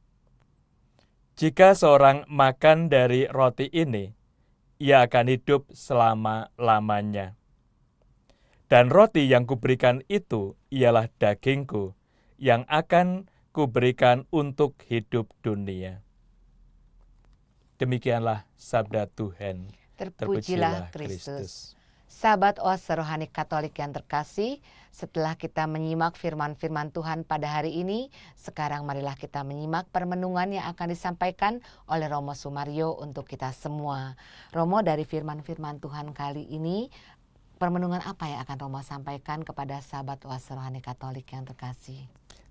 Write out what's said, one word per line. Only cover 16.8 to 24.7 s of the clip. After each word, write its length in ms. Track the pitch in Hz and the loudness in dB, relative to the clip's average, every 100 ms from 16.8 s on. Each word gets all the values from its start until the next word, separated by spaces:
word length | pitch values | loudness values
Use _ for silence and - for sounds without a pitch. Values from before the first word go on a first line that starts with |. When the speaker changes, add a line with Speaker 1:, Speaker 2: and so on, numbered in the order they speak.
| _ _ _ _ _ _ _ _ _ - | _ _ _ _ _ _ _ _ _ -6
Speaker 1:
Demikianlah 680 | 127 123 127 117 113 107 - _ | -2 0 0 0 0 -2 -6 _
sabda 480 | - 120 104 110 101 | -4 -2 -2 -4 -4
Tuhan. 640 | - 104 90 101 92 95 - _ | -6 -10 -8 -10 -10 -14 -20 _
Speaker 2:
Terpujilah 960 | - 185 - 147 196 135 175 165 170 - | -16 -16 -8 -6 -4 -4 -2 -2 -4 -8
Speaker 1:
Terpujilah 40 | |
Speaker 2:
Kristus. 320 | 151 147 92 - | -12 -12 -12 -12
Speaker 1:
Kristus. 260 | 139 95 - - _ _ _ _ | -12 -12 -16 -20 _ _ _ _
Speaker 2:
Sahabat 500 | - 220 208 202 208 | -2 0 2 2 0
Oase 380 | 185 185 - 160 | -2 -4 -4 -6
Rohani 320 | 156 156 156 | -4 -6 -8
Katolik 480 | - 151 156 151 - | -8 -6 -6 -6 -8
yang 160 | 143 | -10
terkasih, 720 | 139 - 147 151 - 220 285 _ | -10 -8 -6 -6 -6 -6 -8 _